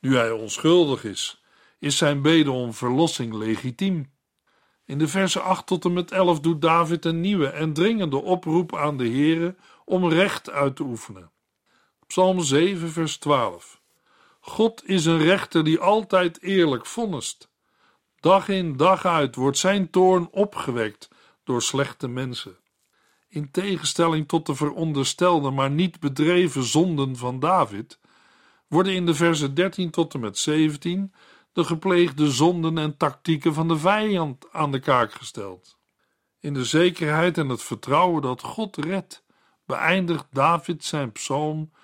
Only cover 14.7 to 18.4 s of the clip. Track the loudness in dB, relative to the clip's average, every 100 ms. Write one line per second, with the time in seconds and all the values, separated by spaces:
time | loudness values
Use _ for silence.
14.7 | -2 -2 0 2 2 4 2 2 0 2
15.7 | 2 2 2 2 0 0 -4 -2 2 2
16.7 | 0 -6 -8 -6 -6 -8 -14 -20 _ _
17.7 | _ _ _ _ _ 4 4